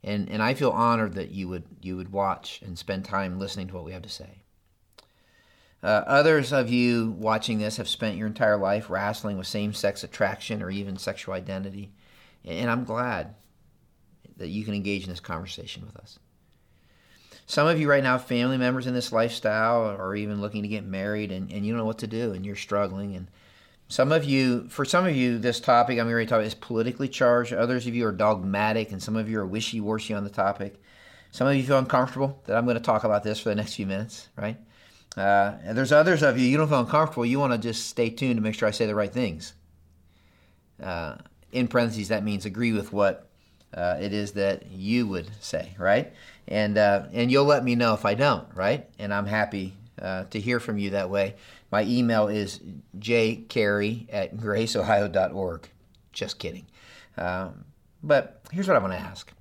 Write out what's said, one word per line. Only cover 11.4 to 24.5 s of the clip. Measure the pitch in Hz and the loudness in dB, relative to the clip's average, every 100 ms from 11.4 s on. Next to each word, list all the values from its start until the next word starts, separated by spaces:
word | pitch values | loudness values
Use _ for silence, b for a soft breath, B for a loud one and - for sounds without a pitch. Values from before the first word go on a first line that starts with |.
| 92 95 98 98 98 b b b b b | -6 -8 -8 -12 -16 b b b b b
And, | - 85 | -10 -4
and | 120 | -2
I'm | 117 | -2
glad | 120 113 123 107 - - _ _ _ _ _ _ _ _ - - | -2 -4 -2 -4 -6 -14 _ _ _ _ _ _ _ _ -20 -12
that | 85 | -8
you | 101 | -6
can | 107 | -4
engage | 101 98 98 | -4 -2 -4
in | 92 | -6
this | 87 | -12
conversation | - 82 90 - - 90 | -8 -8 -8 -14 -14 -14
with | 90 - | -16 -18
us. | - - _ _ b b b b b b b b b b - | -20 -20 _ _ b b b b b b b b b b -4
Some | - 151 | 2 4
of | 160 | 4
you | 147 | 4
right | 139 | 4
now | 135 | 4
have | 127 - | 0 0
family | 123 123 131 | 0 2 2
members | 123 127 127 | 0 0 -2
in | |
this | 123 120 | -4 0
lifestyle | 113 117 117 110 107 113 117 110 98 | 0 0 0 0 2 4 4 2 -2
or | 95 | -4
even | 104 104 101 | -4 -4 -4
looking | 104 104 | -4 -4
to | 104 | -4
get | 107 | -6
married, | 98 95 101 107 104 | -6 -4 -2 -2 -4
and, | 92 95 | -6 -6
and | 101 104 | -6 -4
you | |
don't | 117 | -2
know | |
what | 110 113 | -4 -4
to | 113 | -6
do, | 110 120 | -4 -4
and | 92 101 | -4 -8
you're | |
struggling. | 98 - 101 98 95 101 92 | -10 -2 0 0 -4 -8 -8
And | 92 b b b b b _ | -12 b b b b b _
some | - 135 | 0 4
of | 160 | 2
you, | 143 135 131 | 2 2 2